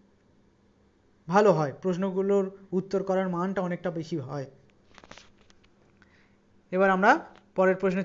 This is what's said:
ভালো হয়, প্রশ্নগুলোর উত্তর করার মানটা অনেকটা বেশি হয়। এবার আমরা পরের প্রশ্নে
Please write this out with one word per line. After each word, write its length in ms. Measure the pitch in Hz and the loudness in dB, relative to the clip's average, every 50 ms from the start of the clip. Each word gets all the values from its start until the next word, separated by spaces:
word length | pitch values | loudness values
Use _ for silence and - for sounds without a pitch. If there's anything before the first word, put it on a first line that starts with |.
| _ _ _ _ _ _ _ _ _ _ _ _ _ _ _ _ _ _ _ _ _ _ _ _ _ - | _ _ _ _ _ _ _ _ _ _ _ _ _ _ _ _ _ _ _ _ _ _ _ _ _ 0
ভালো 220 | 170 202 214 214 175 156 | 2 4 6 6 4 4
হয়, 140 | 156 143 - - - | 2 -2 -4 -6 -4
প্রশ্নগুলোর 640 | 190 180 170 190 196 185 190 190 196 196 202 196 190 190 - - - - 185 | -4 -4 -2 -4 -4 -4 -2 0 0 2 0 0 -2 -6 -14 -14 -6 -6 -6
উত্তর 220 | 185 190 - 196 185 190 | -4 -2 -4 -4 -2 -2
করার 200 | 185 185 190 185 180 | -2 -2 -2 -2 -2
মানটা 240 | 170 175 190 196 202 185 175 | -4 -4 -4 -4 -4 -4 -4
অনেকটা 220 | 175 170 - 185 165 170 | -6 -6 -6 -8 -8 -8
বেশি 180 | 160 - 180 165 127 131 | -8 -6 -8 -8 -8 -8
হয়। 180 | 143 147 135 - - - _ _ _ _ _ _ _ - - - - - - - _ _ _ _ _ _ _ _ _ _ _ _ _ _ _ _ _ _ _ _ _ _ _ _ _ _ _ - - | -8 -10 -10 -12 -14 -20 _ _ _ _ _ _ _ -20 -20 -20 -20 -20 -20 -20 _ _ _ _ _ _ _ _ _ _ _ _ _ _ _ _ _ _ _ _ _ _ _ _ _ _ _ -6 -2
এবার 180 | 185 190 196 190 | 0 2 2 2
আমরা 160 | 185 190 220 262 330 - - - - _ _ - | 4 6 4 4 4 2 -8 -20 -20 _ _ -2
পরের 200 | - 185 185 190 185 | 2 2 2 2 2
প্রশ্নে 240 | - 165 170 190 190 | 0 -2 -2 -2 -2